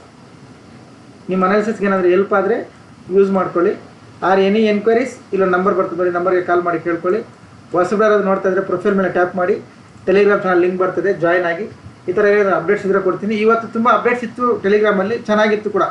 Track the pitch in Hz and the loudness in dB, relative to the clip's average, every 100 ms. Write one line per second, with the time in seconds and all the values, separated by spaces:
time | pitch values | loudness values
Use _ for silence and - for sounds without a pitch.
0 | - - - - - - - - - - | -20 -20 -20 -20 -20 -20 -20 -20 -20 -20
1 | - - - 185 185 208 214 220 196 190 | -20 -18 -6 -2 2 0 0 -2 -2 2
2 | 180 180 202 202 190 254 349 - - - | 2 2 2 0 0 -2 -6 -16 -20 -20
3 | - 190 196 196 175 180 185 - - - | -2 2 2 2 0 0 0 -2 -10 -20
4 | - - 175 196 196 214 214 202 208 226 | -20 -6 0 2 2 2 2 2 2 0
5 | 262 - - 196 190 180 190 185 185 170 | -2 -8 -8 -2 0 0 0 0 -2 -2
6 | 180 175 180 180 180 175 175 165 175 170 | -2 0 0 0 0 0 0 -4 -4 -4
7 | 180 208 233 - - - - 170 180 208 | -2 -4 -6 -16 -20 -20 -4 -2 0 2
8 | 214 208 190 190 190 185 190 180 202 196 | 2 2 2 0 0 -2 -2 -2 0 0
9 | 185 170 180 180 180 233 - - - - | 0 0 -2 0 -2 -2 -6 -20 -20 -8
10 | - 190 202 202 190 180 180 185 185 180 | 0 4 4 2 2 2 2 0 -2 0
11 | 180 170 170 180 175 170 220 - - - | -2 0 0 0 -2 -4 -8 -12 -20 -12
12 | - 180 202 208 196 165 165 202 190 190 | -6 0 2 2 2 0 0 -2 0 0
13 | 185 170 202 220 214 226 220 226 233 214 | 0 -2 -4 0 2 0 -2 -2 0 2
14 | 240 247 233 - 247 214 196 208 214 190 | 0 -2 -6 -4 -2 0 0 2 2 0
15 | 196 233 - 214 214 214 208 196 170 | -2 -4 -2 0 2 0 -2 -2 -4